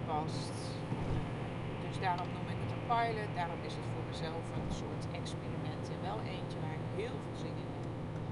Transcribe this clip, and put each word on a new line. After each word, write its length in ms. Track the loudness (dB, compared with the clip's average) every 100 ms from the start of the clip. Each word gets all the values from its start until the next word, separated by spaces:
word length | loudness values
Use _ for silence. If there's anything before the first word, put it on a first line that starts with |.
| 2
past. 460 | 2 2 0 0 -2 -2 -2 0 0 4 4 2 0 -2 -2 -2 -2 -2
Dus 120 | 2 2
daarom 220 | 4 2
noem 140 | 0 0
ik 60 | 0
het 80 | 0 0
een 100 | 4
pilot, 380 | 6 6 4 0 0
daarom 200 | 0 0 -2
is 60 | -2
het 80 | -2
voor 120 | -2 -2
mezelf 320 | 0 0 0 -2 0
een 140 | 0 0
soort 220 | 0 -2 -2 -2
experiment 640 | -2 -2 -2 -2 0 -2 -2
en 60 | -2 0
wel 100 | 0 0
eentje 240 | -2 -2 -2
waar 140 | 0 0
ik 60 | 0 0
heel 140 | 0 -2
veel 140 | -4 -2
zin 120 | -2 -2
in 60 | -2 -2
heb. 100 | -2 -2 -2 -2 -2